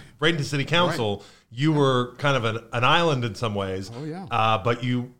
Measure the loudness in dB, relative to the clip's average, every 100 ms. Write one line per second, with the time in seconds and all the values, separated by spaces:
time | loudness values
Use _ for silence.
0 | -12 -2 0 0 -2 -4 0 2 2 0
1 | -2 -4 -8 -20 _ -2 0 4 4 2
2 | 0 -2 0 0 0 -4 -6 0 4 4
3 | 4 2 -2 -4 -4 -2 -4 -4 -8 -12
4 | -12 -12 -4 0 2 2 2 0 0 -2
5 | -4 -12